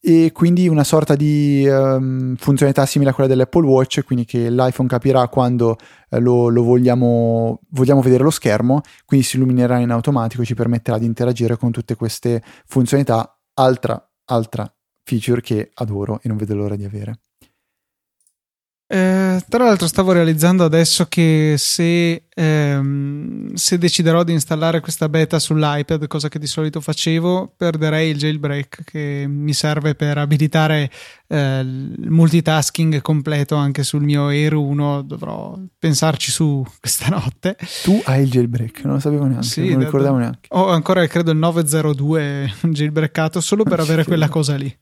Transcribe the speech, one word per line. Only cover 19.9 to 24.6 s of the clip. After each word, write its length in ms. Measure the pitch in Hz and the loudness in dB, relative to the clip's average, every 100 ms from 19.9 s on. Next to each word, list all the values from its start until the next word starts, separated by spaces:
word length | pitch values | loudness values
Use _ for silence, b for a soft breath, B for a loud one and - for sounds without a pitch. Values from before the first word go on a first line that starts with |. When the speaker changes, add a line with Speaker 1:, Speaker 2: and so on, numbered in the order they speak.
| - 185 | 0 2
Speaker 2:
realizzando 520 | 175 165 156 170 185 | 4 4 4 4 4
adesso 420 | 165 160 165 - 175 | 4 4 2 2 0
che 480 | - 165 156 156 147 | 2 4 4 2 0
se, 680 | - - 170 170 170 165 _ | -2 -2 0 2 0 -2 _
ehm, 1300 | - 160 156 147 139 139 143 139 143 - 53 52 | -4 0 2 0 0 -2 -4 -6 -8 -10 -10 -10
se 240 | - - 180 | -4 -2 0
deciderò 440 | 170 - 165 165 | 0 2 2 2
di 80 | 170 | 2
installare 480 | 170 - 156 | -2 -2 -2